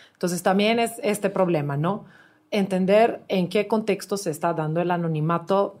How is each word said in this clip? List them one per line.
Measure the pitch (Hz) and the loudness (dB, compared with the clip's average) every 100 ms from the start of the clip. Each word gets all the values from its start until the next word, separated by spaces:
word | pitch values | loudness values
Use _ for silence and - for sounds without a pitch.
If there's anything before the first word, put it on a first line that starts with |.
| - | -20
Entonces, | - 180 175 | -8 -6 -2
también | 202 196 208 233 | 0 2 2 2
es | 233 - | -2 -2
este | 208 208 196 | -4 -2 -2
problema, | 196 180 160 143 143 | 0 0 0 -2 -2
¿no? | 156 151 - - - _ _ | -2 -4 -8 -20 -20 _ _
Entender | 214 190 185 185 208 233 - - | -2 0 0 4 6 4 0 -2
en | 196 180 | -2 0
qué | 214 202 | 0 0
contexto | 220 220 190 - 202 | 0 0 -2 -4 -6
se | 180 | -4
está | 151 170 | -4 -2
dando | 165 156 165 | -2 -2 -2
el | 175 | 0
anonimato, | 175 170 156 156 170 170 196 196 - | -2 -2 -2 0 -2 0 0 0 -6